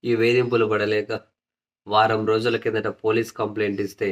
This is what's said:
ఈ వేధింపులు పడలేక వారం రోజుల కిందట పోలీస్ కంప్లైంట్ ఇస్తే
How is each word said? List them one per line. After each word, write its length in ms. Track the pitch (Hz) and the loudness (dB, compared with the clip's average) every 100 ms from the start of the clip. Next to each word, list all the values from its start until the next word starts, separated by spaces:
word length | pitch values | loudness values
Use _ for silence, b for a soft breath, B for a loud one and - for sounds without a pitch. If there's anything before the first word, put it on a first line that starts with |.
ఈ 80 | 123 | -2
వేధింపులు 520 | 117 117 123 120 117 110 | 0 2 2 2 2 2
పడలేక 440 | 104 104 107 101 110 _ _ _ _ _ _ - | 0 0 -2 -2 -8 _ _ _ _ _ _ -2
వారం 360 | 107 110 110 107 | 2 4 2 2
రోజుల 300 | 110 117 117 | 0 2 -2
కిందట 320 | 117 110 104 98 | -2 -4 -4 -4
పోలీస్ 360 | 110 110 113 | 0 0 -2
కంప్లైంట్ 480 | - 104 104 104 98 | -4 -6 -2 -4 -2
ఇస్తే 280 | 101 - 101 | -6 -4 -4